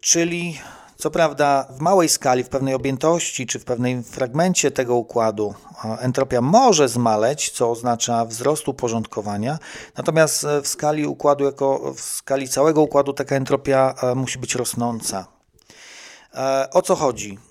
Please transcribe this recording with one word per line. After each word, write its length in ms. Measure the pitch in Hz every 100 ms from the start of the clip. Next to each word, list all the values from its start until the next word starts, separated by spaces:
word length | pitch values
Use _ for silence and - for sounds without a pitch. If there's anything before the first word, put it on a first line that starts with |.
Czyli, 600 | - 170 170 175 170 151 - - - _
co 140 | 151
prawda, 560 | 175 160 143 143 139 131
w 100 | 127
małej 280 | 160 196 160
skali, 360 | - 139 127
w 40 | 123
pewnej 260 | 135 135
objętości 720 | 131 135 135 156 170 - - 123
czy 120 | 120
w 60 |
pewnym 400 | - 120 123 127
fragmencie 680 | 117 - 127 135 180 180 143
tego 260 | 131 123 120
układu, 580 | 113 120 113 107 104 101 - -
e, 40 | 113
entropia 520 | 107 127 123 139 127
może 480 | 127 214 262 165 135
zmaleć, 600 | 117 120 107 113 151 -
co 200 | - 117
oznacza 540 | 117 120 117 - 117
wzrost 440 | 113 113 127 151 -
uporządkowania. 920 | 131 120 113 110 - 104 104 113 156 - - - -
Natomiast, 480 | 135 160 156 -
e, 180 | 147 147
w 60 | 143
skali 380 | - 151 151 147
układu 380 | 139 147 143
jako, 500 | 139 135 135 135 139
w 60 | 131
skali 480 | - - - 135 131
całego 340 | 139 151 156
układu 300 | 151 143 139
taka 240 | 135 135 139
entropia, 580 | 135 135 135 135 135 127
e, 120 | 127
musi 240 | 127 127 131
być 160 | 123
rosnąca. 720 | 123 - 113 120 113 - 98 90 _ _ _ _ - - - - - _
E, 340 | - 135 135 135
o 100 | 180
co 140 | 185 175
chodzi? 420 | 151 113 107 98 _